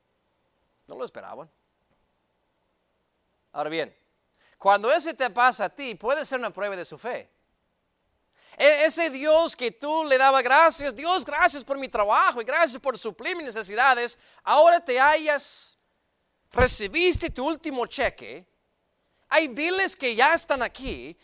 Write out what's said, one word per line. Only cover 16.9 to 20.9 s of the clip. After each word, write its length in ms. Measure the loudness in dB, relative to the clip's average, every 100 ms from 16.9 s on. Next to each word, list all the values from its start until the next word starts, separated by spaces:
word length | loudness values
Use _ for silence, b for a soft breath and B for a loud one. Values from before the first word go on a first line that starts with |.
| 0 2 0 -4
tu 160 | -6 -6
último 400 | -6 -8 -6 -6
cheque, 580 | -2 -4 -4 -16 -18 -20 _ _ _ _ _ _ _ _
hay 180 | 0 0
biles 480 | -2 -2 0 -2 -2
que 200 | -4 2
ya 180 | 2
están 280 | 2 -2 -4
aquí 560 | -4 -8 -10